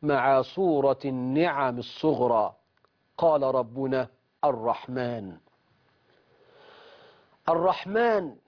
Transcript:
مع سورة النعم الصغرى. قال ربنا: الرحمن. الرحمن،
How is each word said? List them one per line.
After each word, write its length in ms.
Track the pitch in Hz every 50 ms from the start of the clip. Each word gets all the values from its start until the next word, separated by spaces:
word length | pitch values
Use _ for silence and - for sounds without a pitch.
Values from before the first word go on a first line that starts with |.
مع 400 | 151 147 143 131 127 135 139 131
سورة 560 | 127 - - 185 190 180 156 139 135 139 131 131 -
النعم 720 | 139 131 127 123 127 131 151 170 175 143 143 135 127 120 120
الصغرى. 760 | 117 - - - - 156 139 - 123 120 117 110 107 90 - _ _ _ _ _ _ _ _ _ _ _ _ -
قال 240 | 170 165 151 143
ربنا: 640 | 135 131 131 131 120 113 117 135 135 131 135 131 123 - _ _ _ _ _ _ -
الرحمن. 920 | 147 127 113 110 120 117 - - - 127 131 123 120 120 113 101 92 82 78 _ _ _ _ _ _ _ _ _ _ _ _ _ _ _ _ _ _ _ _ _ _ _ - - - - - - - - - - - _ _ _ _ _ _ _ 165
الرحمن، 880 | 165 165 170 185 170 - - 185 202 226 240 233 220 202 180 143 107 - _